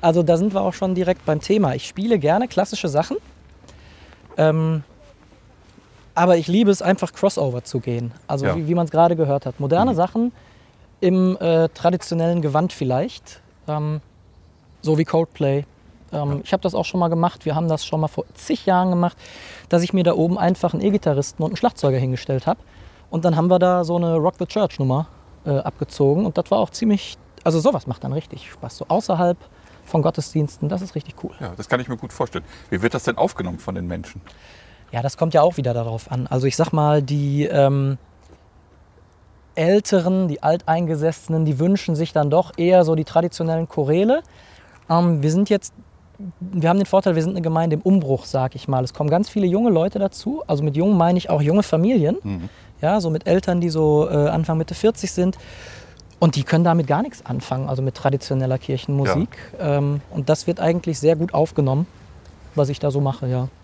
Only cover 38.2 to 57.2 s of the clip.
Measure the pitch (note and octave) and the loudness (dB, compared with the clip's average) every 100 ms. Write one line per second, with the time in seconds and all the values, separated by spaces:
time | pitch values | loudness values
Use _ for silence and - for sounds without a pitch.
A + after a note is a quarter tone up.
38.2 | - - _ _ _ _ - _ _ _ | -20 -20 _ _ _ _ -20 _ _ _
39.2 | _ - _ - E3 G3+ - G3 E3+ F#3+ | _ -20 _ -2 2 2 4 2 2 2
40.2 | F3+ C#3+ D3+ F3 - E3 E3+ D#3 D#3+ D#3+ | 0 0 0 0 2 0 0 0 -2 -2
41.2 | - D#3+ D#3 C3+ E3+ G3 - D3+ E3 - | -4 0 0 2 2 2 0 -2 0 0
42.2 | D3 D#3 - - E3+ F#3 D#3+ D#3+ D3+ E3 | 2 2 0 0 4 6 6 2 0 0
43.2 | E3+ - E3 D#3+ E3 - C#3 D#3+ G#3 C#4+ | 0 -2 -2 -2 -4 -2 0 2 2 0
44.2 | - - - - - - _ E3 F3 D#3+ | -2 -20 -20 -20 -20 -20 _ 2 2 2
45.2 | D3 E3 G3+ G3+ - - - - _ - | 2 2 2 0 -2 -18 -20 -20 _ -16
46.2 | G3 - F3+ F#3+ D#3+ F#3 G3 G3 F#3+ E3 | -16 -12 -8 0 2 2 4 2 4 0
47.2 | E3 F#3+ E3 D#3+ E3 D3+ F3+ F#3+ C#3+ C3 | 0 -2 -2 0 0 0 4 2 2 -2
48.2 | - C3+ C3 B2 - C3 B2+ - D3+ E3 | -2 -2 -2 -4 -4 -2 -2 -4 0 0
49.2 | G#3+ A3 F#3 F#3 A#3 E3+ F3 G3+ G3 - | 0 0 0 2 2 2 0 -2 -4 -4
50.2 | - D4+ - D3 D3+ C#3+ F#3 G3 E3 F3+ | -8 -8 -4 -2 0 0 2 4 4 2
51.2 | - D#3 D3 F#3+ G3+ D#3+ F#3 B3+ D3+ C#4+ | 0 0 2 2 2 2 2 2 2 -2
52.2 | G2+ F#2+ F2 - - - D3+ G#3 E3+ D#3 | -6 -8 -8 -14 -20 -6 -2 0 0 -4
53.2 | F3 F3 - F3+ E3+ D#3+ D#3 D3+ D3+ D3 | 0 0 2 -2 0 0 2 4 2 2
54.2 | D3 D#3+ D#3+ D#3+ D#3+ - A3 A3+ F#3+ - | 2 0 0 -2 -2 0 0 0 -6 0
55.2 | F3+ - - - - - - - - - | -2 -2 -12 -20 -20 -20 -20 -20 -20 2
56.2 | E3+ C#3+ C3+ E3 F3 E3+ C#3+ D3 C4 - | 2 2 0 2 4 2 2 0 -2 -8